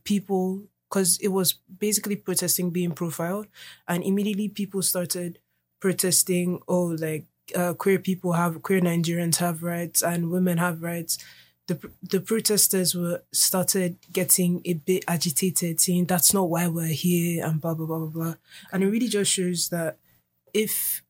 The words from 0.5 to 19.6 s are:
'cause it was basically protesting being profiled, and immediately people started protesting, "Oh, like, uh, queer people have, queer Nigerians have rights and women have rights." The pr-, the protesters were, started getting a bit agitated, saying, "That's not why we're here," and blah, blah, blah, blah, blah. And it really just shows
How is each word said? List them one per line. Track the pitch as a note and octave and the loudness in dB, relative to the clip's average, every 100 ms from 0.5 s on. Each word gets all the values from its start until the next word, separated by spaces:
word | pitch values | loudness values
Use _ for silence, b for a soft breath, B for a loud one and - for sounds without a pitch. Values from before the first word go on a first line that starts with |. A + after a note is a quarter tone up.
| F#3+ G#3 _ - | -4 -10 _ -4
'cause | G3+ F#3 - | 0 2 2
it | G3+ | 0
was | F#3+ F3+ - - F#3 | 0 0 -2 -8 -6
basically | G#3+ G#3 G3+ G3+ | -2 -2 -2 -6
protesting | - F3 F3 - F3+ | -4 -2 0 0 0
being | E3+ F3 | -2 -2
profiled, | D3 E3+ C#3+ E3+ G3+ G#3 B B B B | -2 -6 -4 -4 -6 -8 B B B B
and | F3 | -2
immediately | F#3+ G3 G3+ G3 G#3 | 0 0 0 -2 -4
people | G#3 G3 G3 | -4 -6 -2
started | - F3+ F3 F3+ F3 - _ _ _ - | -2 -2 -4 -4 -8 -10 _ _ _ -4
protesting, | G3 - F#3 - - F3 F3+ F3+ - | -2 0 2 2 2 2 0 -2 0
"Oh, | F3+ F3 | 0 0
like, | D#3+ D#3+ D#3 - _ - | -2 -4 -6 -8 _ -6
uh, | F#3 F3 | -2 -2
queer | E3 G3 F#3+ | 0 2 2
people | F#3+ F#3 F3 | 2 -2 0
have, | E3+ E3+ D#3+ | 2 2 -2
queer | - F#3+ | 0 2
Nigerians | F3 E3+ E3 E3+ E3+ D#3 | 4 2 0 0 0 2
have | F3 D#3+ | 0 -2
rights | F3 E3+ E3+ - | -4 -4 -2 0
and | E3+ F3 E3 | 0 0 0
women | F3+ F#3 E3+ | 2 2 2
have | F3 D#3+ | 0 -2
rights." | E3+ E3+ E3+ - B B B B - | -6 -6 -6 -6 B B B B -6
The | D#3+ | -6
pr-, | - - | -6 -16
the | F3+ F#3+ | -4 -2
protesters | F#3 A3+ G#3+ G3+ - F#3 F3 | 0 0 2 2 2 2 0
were, | F3 F3 F3 - | 0 -2 -4 -4
started | - - F#3+ F3+ G3 F3+ F3+ - | 0 2 2 2 0 0 -4 -6
getting | F#3 F3+ - F3 F3 | -2 2 4 4 2
a | - | 0
bit | E3 - F#3 - | -2 0 0 0
agitated, | E3+ F3 - F#3+ - E3+ E3 | 0 0 0 0 0 -2 0
saying, | - F3+ F3 | 2 2 2
"That's | F3 - | 2 4
not | G3+ F3 | 4 2
why | F3 F3 | 2 0
we're | E3 E3 | -2 -2
here," | D3+ F3+ F3 E3+ E3+ | 0 2 2 2 0
and | D3+ D#3 | 0 0
blah, | E3+ | -2
blah, | D#3+ D#3 | -4 -4
blah, | D#3+ | -4
blah, | D#3+ | -4
blah. | E3 E3 D#3+ B B B | -4 -6 -6 B B B
And | F#3 | 0
it | F#3+ | 2
really | A3+ A#3+ | 2 0
just | G3+ F#3+ | 0 0
shows | - F3+ F3 | 0 0 -2